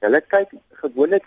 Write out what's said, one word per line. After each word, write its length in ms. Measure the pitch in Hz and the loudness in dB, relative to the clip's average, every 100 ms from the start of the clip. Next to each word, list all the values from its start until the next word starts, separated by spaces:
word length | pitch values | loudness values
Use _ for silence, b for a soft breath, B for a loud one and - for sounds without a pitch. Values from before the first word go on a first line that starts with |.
| 104 | 0
hulle 160 | 147 | 0
kyk 300 | - 202 196 - _ - | 0 -2 -2 -10 _ -12
gewoonlik 400 | 147 123 156 196 | -8 -2 0 0